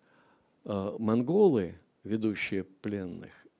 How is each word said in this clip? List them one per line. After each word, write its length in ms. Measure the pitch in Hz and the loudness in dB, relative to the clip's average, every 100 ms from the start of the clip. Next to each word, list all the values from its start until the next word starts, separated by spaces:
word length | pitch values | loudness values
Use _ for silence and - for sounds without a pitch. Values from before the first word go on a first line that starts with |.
| _ _ _ _ _ _ - | _ _ _ _ _ _ -6
э, 300 | 101 98 - | -4 -4 -2
монголы, 760 | 110 117 123 190 202 123 87 87 _ _ | 2 2 2 6 6 6 0 -6 _ _
ведущие 600 | - 110 110 98 - 98 92 | -4 -2 -2 -2 -4 -4 -6
пленных, 680 | - 107 101 90 87 - - - | -10 -8 -6 -6 -10 -16 -20 -20